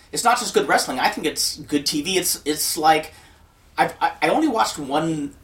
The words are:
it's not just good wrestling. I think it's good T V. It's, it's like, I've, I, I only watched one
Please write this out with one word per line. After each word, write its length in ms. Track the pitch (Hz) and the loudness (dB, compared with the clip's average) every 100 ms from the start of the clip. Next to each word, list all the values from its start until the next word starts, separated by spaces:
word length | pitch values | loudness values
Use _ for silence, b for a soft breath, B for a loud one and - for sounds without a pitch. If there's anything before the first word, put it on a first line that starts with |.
| b | b
it's 120 | 151 | 0
not 140 | 240 240 | 2 2
just 140 | 220 | 2
good 160 | 214 262 | 0 2
wrestling. 300 | 269 - 131 | 2 0 -2
I 100 | 208 | -2
think 180 | - 160 | 0 -4
it's 300 | - - 156 | -2 -4 -4
good 280 | - 147 143 | -2 -2 0
T 160 | 151 | -2
V. 160 | 165 185 | 0 0
It's, 220 | 165 - | 0 -4
it's 320 | 143 151 - 165 | -4 -2 -2 2
like, 360 | 156 156 - B B B B _ _ - | 4 4 0 B B B B _ _ -2
I've, 160 | 170 - | -2 0
I, 120 | 165 - | -2 0
I 80 | 233 | 0
only 200 | 285 311 | 2 2
watched 300 | 220 - - | 2 0 -4
one 560 | 135 147 165 156 143 - | -2 -2 0 -4 -6 -10